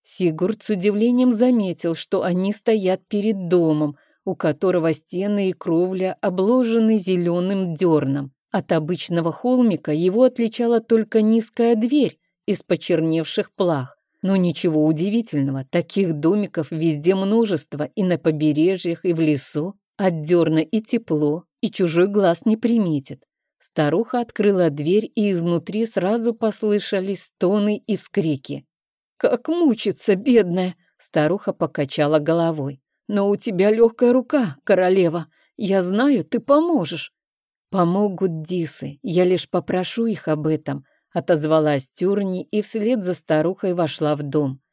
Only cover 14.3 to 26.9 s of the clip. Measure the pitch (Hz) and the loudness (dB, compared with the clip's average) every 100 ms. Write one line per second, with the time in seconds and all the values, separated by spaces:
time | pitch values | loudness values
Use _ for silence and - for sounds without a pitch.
14.3 | 196 175 - 180 156 151 156 190 226 226 | 2 2 0 0 2 2 2 0 -2 -2
15.3 | 147 139 135 131 175 170 202 185 151 160 | -2 -2 -4 -4 -4 -2 -2 -2 0 0
16.3 | 208 202 - 147 160 165 147 160 190 196 | 0 -2 -6 -6 -2 -2 0 0 0 2
17.3 | 226 220 175 - 147 147 - 185 170 165 | 0 2 -2 -4 -6 -6 -2 0 0 0
18.3 | 156 156 147 170 190 175 170 185 165 156 | 0 0 2 2 0 -4 -4 -2 0 2
19.3 | 143 - 147 170 - _ - 190 160 151 | 0 -2 -4 -6 -10 _ -2 -2 -2 2
20.3 | 175 156 156 160 220 220 233 - 151 147 | 2 4 2 2 -2 0 -4 0 0 0
21.3 | 156 _ _ 202 - 175 165 190 202 190 | -2 _ _ -6 0 0 2 2 4 2
22.3 | 170 220 220 226 233 185 151 - 139 _ | 2 0 0 0 0 0 -2 -4 -16 _
23.3 | _ _ _ - - 147 170 233 240 240 | _ _ _ -10 -2 0 0 -2 -4 -6
24.3 | - 208 190 170 143 147 202 214 - 208 | 0 0 2 0 0 0 0 0 -2 0
25.3 | 180 170 170 165 202 226 - 180 226 226 | 0 0 -2 -2 -4 -2 -2 0 0 -2
26.3 | 226 226 - 214 208 - | -2 -4 -2 0 -2 -2